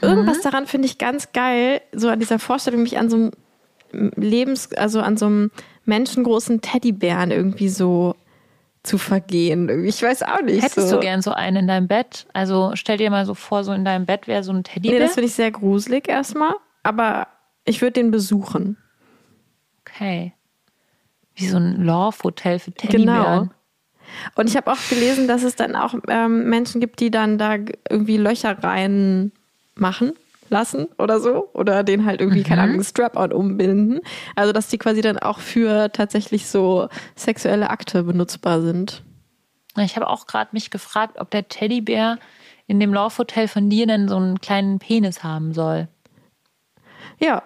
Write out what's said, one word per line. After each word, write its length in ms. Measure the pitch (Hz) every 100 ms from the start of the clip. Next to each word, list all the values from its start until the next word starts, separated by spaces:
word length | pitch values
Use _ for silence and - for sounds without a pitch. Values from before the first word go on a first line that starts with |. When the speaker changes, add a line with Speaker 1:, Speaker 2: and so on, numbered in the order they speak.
Speaker 1:
Mhm. 80 | 196
Speaker 2:
irgendwas 320 | 196 208 285
daran 240 | 285 269 277
finde 180 | 269 269
ich 100 | -
ganz 360 | 240 285 -
geil, 480 | 247 254 240 247 285 -
so 160 | 220 226
an 100 | 226
dieser 180 | 226 226
Vorstellung, 440 | - 262 269 240
mich 140 | 233 -
an 120 | 226
so 60 | 226
einem 160 | 226 - _ _ _ _ _ - 208
Lebens-, 580 | - 208 233 254 262 -
also 260 | - 214 220
an 160 | 208 214
so 80 | 208
einem 240 | 208 208 - - _
menschengroßen 760 | - 214 254 - 240 226 240 233
Teddybären 680 | - 247 240 196 175 175 180
irgendwie 360 | - 185 196 196
so 460 | 190 185 175 175 - _ _ _ _ _ _
zu 140 | - 196
vergehen. 840 | - 196 190 175 170 160 170 156
Ich 160 | 180 -
weiß 220 | 233 254
auch 180 | - 392
nicht 200 | 277 190
Speaker 1:
Hättest 260 | - - 185
Speaker 2:
so. 60 | 196
Speaker 1:
du 40 |
gern 200 | 190 190
so 120 | 196
einen 240 | - 185 190
in 100 | 185
deinem 220 | 190 180
Bett? 380 | 208 254 - -
Also 380 | 190 190 190 190
stell 220 | 190 - 214
dir 140 | 214
mal 160 | 202 196
so 80 |
vor, 300 | 196 - 202
so 80 | 196
in 120 | 196
deinem 220 | 190 185 180
Bett 220 | 202 -
wäre 160 | 208
so 80 | 190
ein 100 | 190
Teddybär? 340 | 180 - 208 240
Speaker 2:
Nee, 40 |
das 100 | -
finde 120 | 349 240
ich 80 |
sehr 160 | 226 226
gruselig 580 | 214 202 202 214 254 -
erstmal, 460 | - 269 214 311 403 _ _
aber 420 | 214 220 226 - - _ _ _ -
ich 160 | 214
würd 140 | 247 247
den 140 | 233
besuchen. 640 | 220 190 202 196 - 190 208 _ _ _ _ _ _ _ _ _ _
Speaker 1:
Okay. 520 | - - 202 175 175 - _ _ _ _ _ _ _ _ _
Wie 140 | - 185
so 80 | 185
ein 240 | 175 180
Love-Hotel 800 | 170 170 202 - 185 - 180 175
für 100 | -
Speaker 2:
Genau. 200 | - 214
Speaker 1:
Teddybären. 580 | 220 220 233 185 175 185 - _ _ _ _ - - - -
Speaker 2:
Und 120 | 220
ich 80 | 254
hab 120 | -
auch 100 | 262 -
gelesen, 380 | 240 240 262 254
dass 140 | 240
es 120 | 247 -
dann 180 | - -
auch, 180 | - 240 -
ähm, 400 | 226 226 226 233
Menschen 320 | 233 240 240
gibt, 200 | 240 -
die 100 | 233
dann 260 | 220 214 214
da 180 | 214 214
g-, 160 | 214 - -
irgendwie 260 | 214 214 220
Löcher 380 | 208 233 220 196
reinmachen 1500 | 185 190 196 196 196 190 202 - _ _ _ - 185 190 247 320 _ _ -
lassen 380 | 202 233 269 320 -
oder 220 | 208 220
so. 300 | 240 262 392
Oder 280 | - 196 196
den 240 | 202 196 214
halt 140 | 190
irgendwie, 240 | 190 185
keine 160 | 151 170
Speaker 1:
Mhm. 20 |
Speaker 2:
Ahnung, 120 | 196 240
einen 80 |
Strap-on 480 | 196 - 240 - 185
umbinden. 680 | - 196 196 190 196 208 277 349 - - -
Also, 160 | 202
dass 160 | 208 214
die 100 | 226
quasi 220 | 220 220
dann 180 | 220 208
auch 220 | - 208
für 500 | - 240 226 214 214
tatsächlich 540 | - 208 214 208 214 -
so 420 | 196 185 185 - - - -
sexuelle 520 | - 220 - 208 208
Akte 360 | - - 185
benutzbar 580 | 175 175 175 - - 165
sind. 400 | 165 175 196 - - - _ _ _ _ _
Speaker 1:
Na, 80 | -
ich 140 | 196 -
hab 80 |
auch 240 | - - -
grad 240 | 214 214
mich 180 | 220 -
gefragt, 460 | 196 - 214 220 -
ob 120 | 190
der 160 | 208 196
Teddybär 720 | - 214 240 220 220 220 233 - - - - -
in 100 | 202
dem 140 | 208
Love-Hotel 540 | 202 214 - 240 - 220
von 200 | 208 202
dir 180 | 208 226
denn 200 | 214 202
so 60 | 190
einen 240 | 185 185
kleinen 380 | - 202 196 196
Penis 460 | - 226 202 175
haben 280 | 165 156 160
soll. 360 | 160 160 160 165 _ _ _ _ _ _ _ _ _ _ - - -
Speaker 2:
Ja, 240 | 311 240